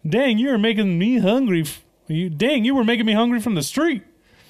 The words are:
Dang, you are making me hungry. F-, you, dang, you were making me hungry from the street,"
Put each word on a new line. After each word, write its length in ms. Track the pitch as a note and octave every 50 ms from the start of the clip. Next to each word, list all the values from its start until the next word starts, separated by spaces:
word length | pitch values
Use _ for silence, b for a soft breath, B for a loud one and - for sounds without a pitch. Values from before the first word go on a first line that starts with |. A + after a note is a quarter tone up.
| -
Dang, 300 | D#3 D#3+ A#3 C#4+ C4 A3
you 120 | G#3 B3 C#4+
are 60 | C4
making 400 | G#3+ G#3 A3+ A3+ G#3 G#3+ G3 F3 E3
me 200 | F#3+ A#3 C4 A#3+
hungry. 420 | F3+ F#3 A3+ C4 C4+ A3+ F3+ E3
F-, 220 | D#3 D3 - - _ _ _ _ _
you, 220 | - D#3 D#3+ F#3 F3+
dang, 360 | D#3 D3 G3+ C4+ D4+ B3+ G#3
you 100 | B3 C#4
were 80 | C4+ A3+
making 220 | A3 A#3+ A3+ A#3
me 80 | A3 G#3
hungry 260 | G#3+ A#3 A#3+ A#3+ A#3
from 160 | G#3+ B3 G#3
the 80 | D#3+ C3+
street," 400 | - - C4 D#4 E4+ C#4+ G3+ - - _ b b b b b b